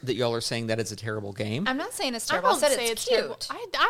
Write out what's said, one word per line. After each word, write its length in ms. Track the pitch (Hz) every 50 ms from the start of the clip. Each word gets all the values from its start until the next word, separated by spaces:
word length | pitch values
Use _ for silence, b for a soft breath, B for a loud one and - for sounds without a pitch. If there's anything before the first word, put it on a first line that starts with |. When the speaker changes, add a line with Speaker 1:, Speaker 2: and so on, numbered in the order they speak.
| -
Speaker 1:
that 100 | 127 117
y'all 180 | 110 123 120 117
are 60 | 117
saying 280 | - - 123 117 117 110
that 100 | 110 113
it's 140 | 107 98
a 40 | 107
terrible 360 | - 113 113 107 107 98 101
game. 340 | 98 - 110 107 107 143 202
Speaker 2:
I'm 100 | 262 262 277
not 140 | 349 480
saying 220 | - - 285 269 240
it's 160 | 226 - -
Speaker 3:
I 40 | 311
Speaker 2:
terrible. 140 | 277 262 254
I 20 |
Speaker 3:
don't 80 | 381 269
Speaker 2:
said 120 | 294 285 262
Speaker 3:
say 100 | 233 233
Speaker 2:
it's 80 | 233
Speaker 3:
it's 160 | 226 226 - 247
terrible. 260 | 240 220 170 139 -
Speaker 2:
cute. 120 | - - -
Speaker 3:
I, 160 | - 403 480 392 - 269 330 453